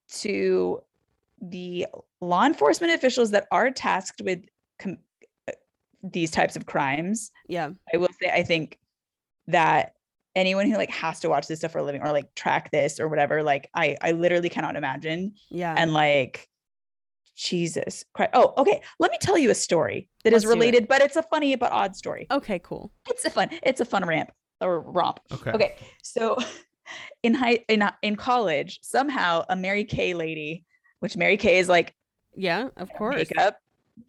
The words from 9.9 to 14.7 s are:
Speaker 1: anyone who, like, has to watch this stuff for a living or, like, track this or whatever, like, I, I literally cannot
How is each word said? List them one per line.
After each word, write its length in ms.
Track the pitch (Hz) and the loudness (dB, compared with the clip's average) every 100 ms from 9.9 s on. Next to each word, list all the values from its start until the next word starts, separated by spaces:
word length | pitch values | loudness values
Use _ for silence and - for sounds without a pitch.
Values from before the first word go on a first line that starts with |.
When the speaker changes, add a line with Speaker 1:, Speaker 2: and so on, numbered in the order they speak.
| _ _ _ _ | _ _ _ _
Speaker 1:
anyone 340 | 185 185 190 202 | 0 2 2 2
who, 80 | 202 | 0
like, 140 | - | -2
has 300 | - 165 156 | -4 -6 -4
to 80 | 165 | 0
watch 180 | 143 - | 0 -2
this 140 | 160 | -6
stuff 120 | 160 | -6
for 60 | 156 | -4
a 60 | |
living 180 | 143 139 | -4 -4
or, 80 | 151 | -2
like, 240 | 147 139 | -2 -2
track 360 | - - 143 - | -4 0 0 0
this 260 | 151 143 - | 0 0 -2
or 80 | 156 | -2
whatever, 340 | 151 143 151 | 0 2 2
like, 260 | 151 139 - | 0 -2 -2
I, 220 | 170 156 143 | -2 -2 0
I 100 | 170 | 0
literally 360 | 165 170 175 175 | 2 2 2 0
cannot 260 | 165 156 | -4 -6